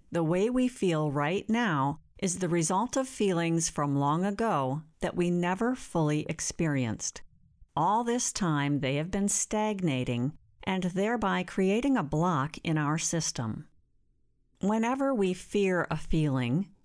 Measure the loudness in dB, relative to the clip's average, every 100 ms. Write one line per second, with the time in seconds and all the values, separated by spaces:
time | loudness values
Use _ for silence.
0 | -4 0 2 2 2 2 0 0 0 2
1 | 0 0 0 -2 0 0 2 2 0 -2
2 | -10 -6 -6 -2 0 0 2 0 0 -2
3 | -4 -2 0 2 2 0 0 -2 0 2
4 | 2 2 0 0 0 0 0 -4 -8 _
5 | -4 0 0 2 0 0 -2 -2 -4 0
6 | 2 0 -2 -6 -6 -2 0 0 0 -2
7 | -6 -10 -16 -20 -20 _ -10 -2 2 2
8 | 2 0 -2 -2 0 2 2 0 0 -2
9 | -2 0 0 0 -2 0 0 0 0 0
10 | 0 -2 -2 -4 -14 -10 -4 -2 -2 0
11 | 0 0 0 0 -2 0 2 2 2 0
12 | 0 0 2 2 -2 -4 -2 0 0 0
13 | -2 -2 -2 -4 -6 -6 -12 _ _ _
14 | _ _ _ _ _ _ 0 2 0 0
15 | 0 2 2 0 -2 0 2 2 0 -4
16 | 0 2 2 2 2 0 -2 -10